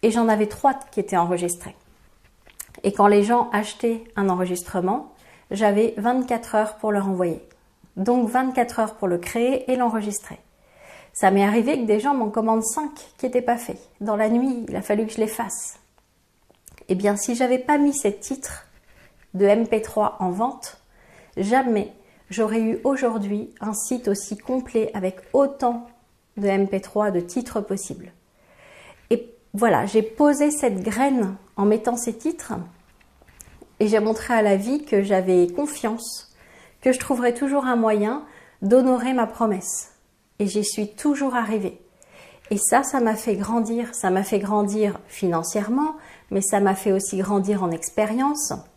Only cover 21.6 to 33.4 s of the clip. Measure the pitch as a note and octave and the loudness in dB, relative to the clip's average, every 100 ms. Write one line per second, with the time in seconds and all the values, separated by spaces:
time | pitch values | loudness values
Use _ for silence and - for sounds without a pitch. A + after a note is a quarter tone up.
21.6 | B3+ G#3+ - - _ _ _ G3 A3 A3+ | 2 0 -2 -10 _ _ _ -2 0 0
22.6 | A3 A3+ - C4+ A#3+ A3 G3+ G#3 A3+ - | 0 0 0 0 0 -2 -2 -4 -6 -10
23.6 | G#3 G#3+ - B3+ A#3+ G3+ - G3+ - B3+ | -8 -6 -4 -4 -2 -2 -4 -12 -4 -4
24.6 | B3+ A3+ G#3 G#3 F#3 F#3+ - C4 C#4 C#4 | -2 -2 -2 -2 -4 -6 -2 2 2 2
25.6 | B3 A#3+ A#3+ _ _ _ _ - G3+ G3 | -2 -2 -8 _ _ _ _ -4 0 2
26.6 | G3 G3 G3 G#3+ G#3 F3+ F3 - A#3 A3+ | 2 -2 -4 -2 0 0 -2 -6 -4 -6
27.6 | G3+ G3 - F3+ F3 _ _ _ _ _ | -4 -6 -8 -14 -16 _ _ _ _ _
28.6 | - - - - _ A#3 - - _ G3+ | -20 -20 -20 -20 _ -2 -2 -20 _ 0
29.6 | A#3 - G3+ A3 A3 - D4 C#4+ D4 D4 | 2 4 4 0 0 2 4 4 2 2
30.6 | B3+ G3 G3 G#3 C#4 C4 G3 F#3+ - - | 0 0 -4 0 2 2 0 -4 -14 0
31.6 | G3+ G#3+ A#3 A#3 A#3 A3+ D#4 E4+ - G3+ | 2 2 0 -2 -4 -4 -6 -6 -8 -10
32.6 | F3 - _ _ _ _ _ - | -10 -18 _ _ _ _ _ -20